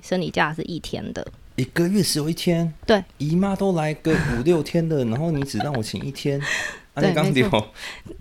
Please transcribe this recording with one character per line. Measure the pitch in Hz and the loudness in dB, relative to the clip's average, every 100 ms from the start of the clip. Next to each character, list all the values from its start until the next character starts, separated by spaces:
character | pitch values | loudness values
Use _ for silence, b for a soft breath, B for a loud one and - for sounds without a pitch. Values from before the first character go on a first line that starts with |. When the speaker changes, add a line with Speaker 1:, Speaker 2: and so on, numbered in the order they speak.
Speaker 1:
生 | - 185 | -4 -4
理 | - | -2
假 | - 156 | 0 0
是 | 160 | -2
一 | - 165 | -6 -8
天 | - - - | -8 -8 -8
的。 | - - - - - | -8 -10 -14 -12 -6
Speaker 2:
一 | |
个 | 131 - 175 | -4 0 2
月 | 208 | 4
只 | - 156 | 2 0
有 | 151 | -2
一 | |
天？ | 170 180 170 170 156 - | 0 2 2 0 -2 2
Speaker 1:
对。 | 208 190 - | 2 2 -4
Speaker 2:
姨 | 147 | 0
妈 | 170 196 190 | 2 2 0
都 | 196 | 0
来 | 170 151 | 2 0
个 | 151 160 | 0 2
五 | 156 147 120 | 2 2 0
六 | 147 170 | 2 2
天 | - 170 165 | 2 0 2
了， | 151 117 | 2 2
然 | 110 | 0
后 | 165 | 0
你 | 147 | 0
只 | 139 107 | -2 -2
让 | 147 | -2
我 | 131 | -2
请 | 107 - | -4 -6
一 | 139 | -6
天， | 135 143 139 147 B B | -4 -2 -2 -2 B B
Speaker 1:
<laughs> | B B | B B
Speaker 2:
啊， | 139 | 0
你 | - | 2
刚 | 151 151 | 2 2
丢。 | |
Speaker 1:
对， | 135 | 2
没 | 107 | 4
错。 | 107 - - B B - - | 2 0 -8 B B -16 -8